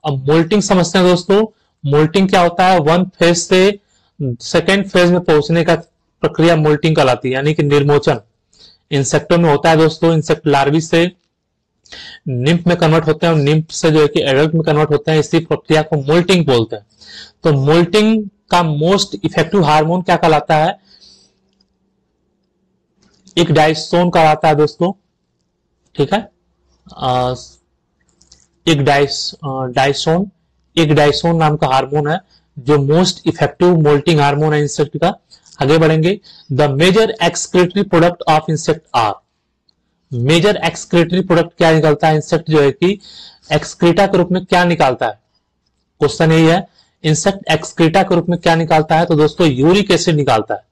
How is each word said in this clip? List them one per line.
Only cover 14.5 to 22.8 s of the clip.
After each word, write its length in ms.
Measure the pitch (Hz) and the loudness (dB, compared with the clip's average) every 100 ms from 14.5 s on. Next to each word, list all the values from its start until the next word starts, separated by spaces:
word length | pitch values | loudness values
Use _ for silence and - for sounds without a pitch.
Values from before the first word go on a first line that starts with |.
में 80 | 160 | 0
कन्वर्ट 280 | 160 151 151 | 0 0 0
होते 200 | 147 156 | -2 0
हैं, 80 | 156 | -2
इसी 200 | 147 165 | 0 -2
प्रक्रिया 440 | 160 151 _ 156 | -2 -6 _ 0
को 140 | 151 156 | 0 -4
मोल्टिंग 500 | 135 165 175 185 143 | 0 0 2 0 2
बोलते 300 | 123 113 110 | 0 0 -8
हैं। 100 | _ _ - - - _ | _ _ -20 -20 -20 _
तो 80 | 165 | -2
मोल्टिंग 760 | 143 135 165 170 208 214 220 208 _ _ | 0 2 2 2 2 2 0 -4 _ _
का 60 | 180 | -2
most 600 | 170 147 160 196 - - 156 | 0 -2 0 0 -2 -6 -6
effective 380 | - 156 202 | -4 -2 0
हार्मोन 380 | 151 156 156 180 | 2 2 2 -2
क्या 140 | 175 175 | -2 0
कहलाता 400 | 170 151 - 156 | 2 0 0 0
है? 240 | 160 202 _ _ _ _ _ _ _ _ _ _ _ _ _ _ _ _ _ _ _ _ | 0 -4 _ _ _ _ _ _ _ _ _ _ _ _ _ _ _ _ _ _ _ _